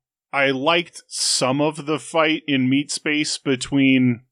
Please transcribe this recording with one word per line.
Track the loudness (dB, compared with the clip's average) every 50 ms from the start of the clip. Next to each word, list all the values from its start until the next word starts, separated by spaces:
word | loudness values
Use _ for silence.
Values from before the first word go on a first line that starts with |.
| _ _ _ _ _ _ -2
I | 0 0 0
liked | 0 0 0 0 0 0 0 -4 -10 -20 -20 -14
some | -10 -6 -4 -2 -2 0 0 0 2 2
of | 0 0 -2 -4 -6
the | -4 -4 -4
fight | -4 -4 0 2 2 2 0 -2 -2
in | -2 0 2 2 2
Meat | 2 0 0 -2
Space | -6 -6 -4 -2 -2 -2 -2 -4 -6 -6
between | -2 -2 -2 -2 -2 -2 0 2 4 4 4 4 4 2 0 -2 _ _